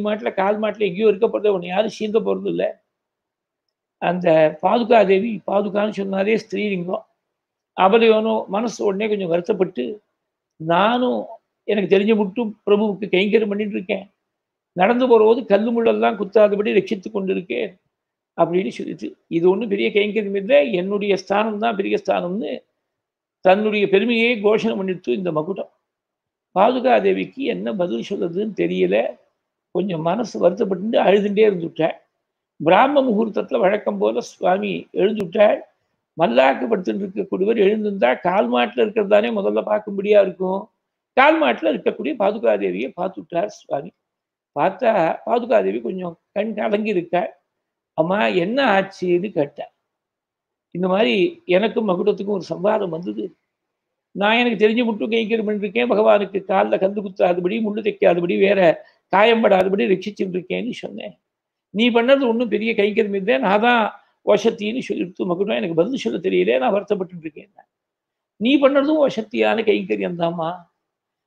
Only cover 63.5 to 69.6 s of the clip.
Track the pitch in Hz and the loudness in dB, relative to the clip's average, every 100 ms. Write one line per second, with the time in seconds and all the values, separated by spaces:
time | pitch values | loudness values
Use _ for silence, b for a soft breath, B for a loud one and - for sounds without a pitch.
63.5 | 208 240 240 208 - b b - 208 226 | 2 4 2 0 -4 b b 0 2 2
64.5 | 226 208 247 - 208 175 - 196 175 202 | -2 -6 -6 -6 -6 -6 -6 -4 -2 -2
65.5 | 233 196 165 196 269 226 220 190 185 185 | -2 -2 0 0 -2 -4 -4 -2 0 2
66.5 | 254 254 202 196 208 175 180 156 - - | 2 2 -2 -2 -4 -4 -10 -16 -16 -20
67.5 | - _ _ _ _ _ _ _ - 226 | -20 _ _ _ _ _ _ _ -4 0
68.5 | 285 277 285 277 311 277 - 214 226 214 | 4 4 2 2 2 0 -2 -8 -2 0
69.5 | 214 | 0